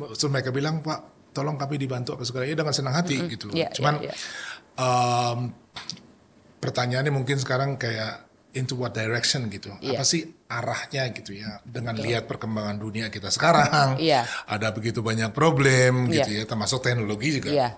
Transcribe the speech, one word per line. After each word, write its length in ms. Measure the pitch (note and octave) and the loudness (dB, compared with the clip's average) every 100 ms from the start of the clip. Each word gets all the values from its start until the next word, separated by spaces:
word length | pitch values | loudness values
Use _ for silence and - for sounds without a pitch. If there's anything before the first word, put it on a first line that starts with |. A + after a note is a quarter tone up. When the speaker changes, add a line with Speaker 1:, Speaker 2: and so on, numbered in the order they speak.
| C#3+ | -6
Speaker 1:
terus 220 | A2 D3 | -2 0
mereka 240 | C3+ B2+ | 0 0
bilang, 240 | C3 D3+ D#3+ | -2 -2 -2
"Pak, 200 | D3 D#3 - - _ | -4 -6 -10 -20 _
tolong 260 | C#3 C#3+ C#3+ | -6 -4 -4
kami 180 | C#3 D3 | -4 -2
dibantu 360 | C3+ B2 B2 | -2 -2 -4
apa 80 | B2 | -4
segala." 240 | A#2+ B2+ C3 | -6 -4 -2
Ya 80 | |
dengan 160 | D#3 D3+ | -2 -2
senang 220 | B2+ C3+ | -2 -2
hati 240 | D3+ F3 C3+ | 0 0 -2
Speaker 2:
Mm-mm. 160 | B2+ | -2
Speaker 1:
gitu. 160 | - G2+ | -6 -6
Speaker 2:
Iya, 240 | E3 - | -4 -2
Speaker 1:
Cuman, 240 | - D3 D3 | 0 0 0
Speaker 2:
iya, 80 | - | -4
iya. 80 | - - - - - - - | -8 -10 -10 -12 -14 -12 -2
Speaker 1:
em, 640 | B2+ B2 B2 B2 A#2+ A#2+ B2 - _ - - - - _ _ _ _ _ | 2 4 4 2 0 -2 -6 -8 _ -14 -12 -12 -16 _ _ _ _ _
pertanyaannya 520 | - - B2 B2+ D3 | -4 0 0 2 2
mungkin 260 | C3+ B2+ C3+ | 0 0 0
sekarang 380 | B2+ B2+ C#3 C3 | 0 0 0 -2
kayak 540 | A#2 A2 A2 - - _ _ | -4 -2 -4 -8 -16 _ _
into 240 | C3 B2+ B2 | -6 -4 -2
what 140 | A#2+ | -4
direction 540 | A2 A2 A#2 - C#3 A2+ | -2 0 0 2 0 -2
gitu. 220 | G2 A2 F#2+ | -6 -10 -8
Speaker 2:
Iya. 160 | C3+ | -4
Speaker 1:
Apa 100 | B2 | 0
sih 220 | C3 E3+ D#3+ - _ | 2 2 -2 -12 _
arahnya 680 | A#2+ A#2 A#2 - C#3 B2+ | -4 -2 -4 -4 -4 -4
gitu 160 | - - | -6 -12
ya 300 | G2 A2 G#2 | -10 -10 -12
dengan 320 | - A#2+ A#2 | -10 -6 -4
Speaker 2:
Betul. 120 | A2 G#2+ | -4 0
Speaker 1:
lihat 160 | A#2 A2+ | -2 -2
perkembangan 480 | A2+ A2 G#2+ G#2 G#2 | -6 -4 -2 -2 -4
dunia 300 | G#2+ G#2+ A2+ | -6 -4 -6
kita 220 | G#2 G2 | -6 -2
sekarang. 720 | - D#3 D#3 C#3+ D3+ C3+ C3 | 2 6 6 6 6 4 4
Speaker 2:
Iya. 240 | D#3+ C3+ A#2 - - | 4 4 2 -6 -4
Speaker 1:
Ada 240 | G#2 G#2+ | -2 -2
begitu 280 | F#2+ A2+ A2 | 0 -2 0
banyak 300 | A2 A2 A2+ | 0 0 0
problem 800 | A#2+ D#3+ C#3 C#3 C3 B2+ B2+ B2 | 4 4 6 6 8 8 6 4
Speaker 2:
Iya. 60 | D3 | 2
Speaker 1:
gitu 120 | C3 | 2
ya, 120 | G#2 | -2
termasuk 380 | G#2+ A2 G2+ C3 | -2 0 0 2
teknologi 560 | B2 A#2+ G#2 G#2 C#3+ C3+ | 2 2 0 0 0 0
juga 120 | - | 2
Speaker 2:
Iya. 180 | C#3+ A#2+ | 2 0